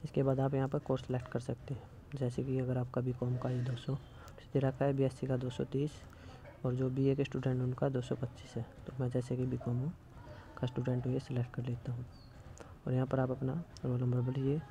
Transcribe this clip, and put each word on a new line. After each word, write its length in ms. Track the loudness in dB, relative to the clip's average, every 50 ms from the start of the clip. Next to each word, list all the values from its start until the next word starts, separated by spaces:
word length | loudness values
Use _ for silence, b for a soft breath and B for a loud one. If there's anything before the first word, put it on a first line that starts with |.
| -6
इसके 180 | 0 2 4
बाद 180 | 4 6 6 6
आप 140 | 4 4 4
यहाँ 140 | 4 2 4
पर 100 | 2 0
course 220 | 2 2 0 0
select 260 | 2 0 -2 -2 -2 -2
कर 120 | -4 -4
सकते 340 | -2 -2 -4 -6 -4 -8 -6
हैं, 80 | -8 -8 -12 -16 -16 -14 -10 -4
जैसे 300 | -2 -2 0 0 0 0
कि 140 | 0 2 0
अगर 200 | 2 2 2 2
आपका 220 | 0 2 0 0
बीकॉम 360 | 2 2 0 0 0 0 0
का 120 | 0 0 0
ही 120 | 0 0
दो 160 | 0 0 -2
सौ 180 | -2 -2 -2 -2 -2 -4 B B B B B B -16 -18 0
दे 60 | 2 4
रखा 260 | 4 4 2 4 4
है, 80 | 4
बीएससी 340 | 6 6 4 4 4 0 0
का 100 | 0 0
दो 140 | 0 0 -2
सौ 140 | 0 -2 -2
तीस 360 | 0 2 0 0 0 -2 -8 -16 B B B B B B B B B -14 -2 0
और 100 | 0 2
जो 160 | 2 2 2
बीए 240 | 4 6 6 6 6
के 80 | 4 2
स्टूडेंट 380 | 0 0 0 2 2 2 4
उनका 260 | 2 0 2 2 2 2
दो 120 | 2 0
सौ 140 | 0 0 -2
पच्चीस 400 | -2 -2 -4 -4 -10 -14 -8 -6
है। 100 | -6 -6 -6 -8 -12 -12
तो 60 | -10 -4 -2
मैं 100 | -2 2
जैसे 260 | 2 0 2 2 0
कि 100 | 0 2
बीकॉम 420 | 0 0 0 0 0 0 2 0 -2 -4 -6 -14 -16 B B B B B B B B B
का 120 | -2 -2
student 400 | -2 0 0 0 2 0 2 2
हूँ, 60 | 2
ये 80 | 0 0
select 340 | 0 0 0 0 0 0 -2
कर 100 | -4 -2
लेता 280 | -2 -4 -4 -4 -6
हूँ। 140 | -4 -4 -6 -10 -12 -16 -16 -18 B B B B B B B B B B -2
और 60 | 2
यहाँ 140 | 2 2 4
पर 140 | 4 4 2
आप 100 | 4 2
अपना 320 | 0 0 0 0 0 -2 -4 -6 -10 -4 -2
roll 160 | 0 2 2
number 200 | 2 4 4 4
भरिए 380 | 2 2 0 2 2 2 2 0 -2 -6